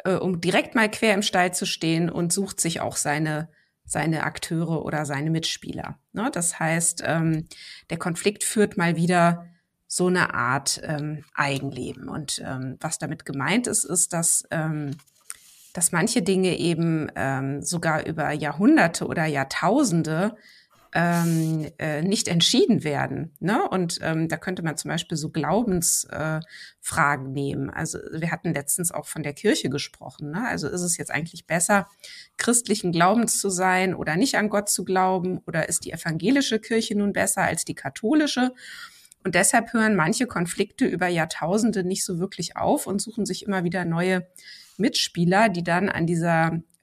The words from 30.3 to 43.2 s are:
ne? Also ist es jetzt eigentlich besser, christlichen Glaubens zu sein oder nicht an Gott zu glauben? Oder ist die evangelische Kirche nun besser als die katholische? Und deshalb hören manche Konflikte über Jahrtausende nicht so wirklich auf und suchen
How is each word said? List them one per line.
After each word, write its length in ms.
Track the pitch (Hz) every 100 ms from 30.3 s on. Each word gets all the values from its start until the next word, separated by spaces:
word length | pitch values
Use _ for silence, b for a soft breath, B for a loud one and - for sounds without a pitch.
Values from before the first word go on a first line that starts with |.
ne? 160 | 170 247
Also 180 | 170 156
ist 120 | 180
es 140 | 175 170
jetzt 160 | 147
eigentlich 340 | - 165 - -
besser, 420 | 165 - 202 - B B B B -
christlichen 520 | - 240 - 208 180
Glaubens 480 | 165 180 226 220 -
zu 120 | 202
sein 440 | 175 185 185 190
oder 220 | - - 165
nicht 200 | 262 196
an 120 | 208
Gott 200 | 208 202
zu 160 | -
glauben? 540 | 185 185 190 190 180 180 -
Oder 220 | 165 -
ist 160 | -
die 80 | -
evangelische 680 | 165 170 160 180 277 269 220
Kirche 380 | - 226 226 208
nun 160 | 202
besser 300 | 185 190 -
als 220 | 180 165
die 120 | - 165
katholische? 760 | - - 226 302 185 247 254 254 B B B B B _
Und 120 | 185 175
deshalb 360 | 196 240 233
hören 220 | 226 214 196
manche 300 | 160 226 247
Konflikte 600 | 202 175 - 208 - 254
über 200 | 180 180
Jahrtausende 800 | 170 160 - 156 214 226 190
nicht 200 | 180 202
so 140 | - 170
wirklich 380 | 190 - 170 -
auf 300 | - 294 -
und 140 | 202
suchen 260 | 220 220